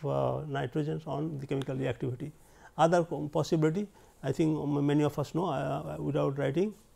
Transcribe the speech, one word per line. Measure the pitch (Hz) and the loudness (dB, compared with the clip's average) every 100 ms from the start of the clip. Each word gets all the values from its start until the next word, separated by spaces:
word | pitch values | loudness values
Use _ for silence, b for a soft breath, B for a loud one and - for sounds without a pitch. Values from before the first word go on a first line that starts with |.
| 143 | -2
uh, | 139 131 131 151 | 0 0 -2 -4
nitrogens | 139 135 156 151 156 156 | -4 -4 -2 -2 -4 -6
on | 143 160 147 | -4 -4 -6
the | 139 | -4
chemical | 139 135 135 | -4 -2 -2
reactivity. | 135 143 135 123 147 - B B B - | -4 -2 -4 -4 -8 -12 B B B 4
Other | 160 175 | 6 6
com-, | 165 147 151 | 2 -2 -2
possibility, | 160 147 165 156 165 208 B B - | -2 2 4 4 2 -4 B B -8
I | 139 | -4
think | 135 160 151 | 2 2 2
m-, | 143 147 143 | 0 2 2
many | 147 | 4
of | 147 - | 2 0
us | 143 156 | -2 -2
know, | 185 | 0
uh, | 143 143 143 156 151 | 0 -2 -4 -6 -6
without | 147 143 147 139 | -2 0 0 0
writing, | 139 143 208 208 - | 0 0 0 -2 -16